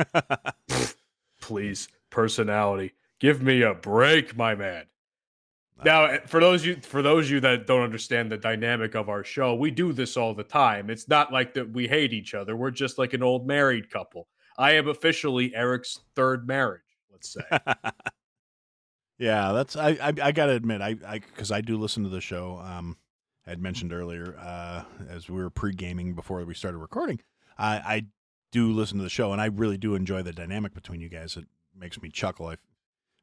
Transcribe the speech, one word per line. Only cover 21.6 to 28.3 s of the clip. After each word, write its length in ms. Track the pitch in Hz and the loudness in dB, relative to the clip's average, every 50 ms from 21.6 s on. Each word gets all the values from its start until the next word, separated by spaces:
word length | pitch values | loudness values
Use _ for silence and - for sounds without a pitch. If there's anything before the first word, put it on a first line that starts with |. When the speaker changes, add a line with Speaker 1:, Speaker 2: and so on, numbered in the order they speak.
Speaker 1:
do 160 | 107 113 113 110 | -2 -2 -4 -4
listen 260 | 107 104 - 113 104 | -4 -4 -4 -4 -4
to 60 | 95 | -4
the 100 | 92 92 | -4 -6
show. 400 | - - 95 87 90 92 90 90 | -8 -8 -8 -8 -8 -10 -12 -12
Um, 360 | 87 92 90 87 87 85 85 - _ _ _ _ _ _ _ _ _ - | -14 -12 -12 -10 -10 -10 -12 -14 _ _ _ _ _ _ _ _ _ -14
I 40 | |
had 100 | 87 87 | -10 -8
mentioned 320 | 90 95 90 - 87 85 85 | -8 -8 -6 -6 -8 -8 -8
earlier, 420 | 87 87 85 85 85 85 90 87 - | -8 -8 -10 -10 -10 -12 -12 -14 -14
uh, 460 | - 87 87 87 87 87 87 87 85 - - - - - | -14 -14 -12 -12 -12 -12 -12 -12 -14 -14 -18 -18 -18 -16
as 220 | 87 87 85 - | -16 -16 -14 -10
we 120 | - - | -8 -6
were 80 | - 90 | -6 -6
pre-gaming 680 | - - - 104 95 92 92 90 90 90 90 90 90 | -6 -4 -4 -4 -4 -4 -8 -8 -8 -6 -6 -6 -8
before 280 | 85 - - 95 90 87 | -8 -8 -8 -8 -8 -8
we 100 | 85 85 | -10 -10
started 260 | - - 95 87 82 | -10 -10 -10 -10 -10
recording, 420 | 80 80 - 233 349 294 156 110 _ _ _ _ _ _ _ - | -12 -10 -8 -6 -6 -4 -6 -8 _ _ _ _ _ _ _ -4
I, 180 | 104 107 107 107 | -2 -2 -2 -2
I 280 | - 101 110 110 110 101 _ _ _ _ | -4 -4 -4 -4 -4 -6 _ _ _ _